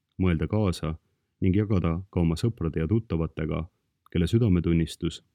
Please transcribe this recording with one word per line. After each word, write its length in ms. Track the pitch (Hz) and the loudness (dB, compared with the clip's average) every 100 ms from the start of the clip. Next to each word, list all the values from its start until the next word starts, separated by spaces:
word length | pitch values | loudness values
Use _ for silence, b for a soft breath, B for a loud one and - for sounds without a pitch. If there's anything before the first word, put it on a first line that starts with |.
| _ - | _ -4
mõelda 300 | 92 80 82 | 0 0 -2
kaasa 460 | 107 101 85 78 78 _ _ _ _ | 0 0 -2 -6 -8 _ _ _ _
ning 160 | 95 92 | 0 2
jagada 420 | 104 98 85 85 95 | 2 2 2 -2 -4
ka 100 | 90 | 0
oma 180 | 85 82 | 0 0
sõprade 420 | 117 - 80 73 | -2 -4 -4 -4
ja 80 | 80 | 0
tuttavatega, 760 | 113 - 82 78 - 78 80 82 _ _ _ _ | 0 0 -4 -4 -6 -6 -6 -8 _ _ _ _
kelle 140 | 87 85 | -2 0
südametunnistus 960 | 117 117 87 85 85 82 - 85 - _ | 2 4 2 4 2 0 -4 -8 -8 _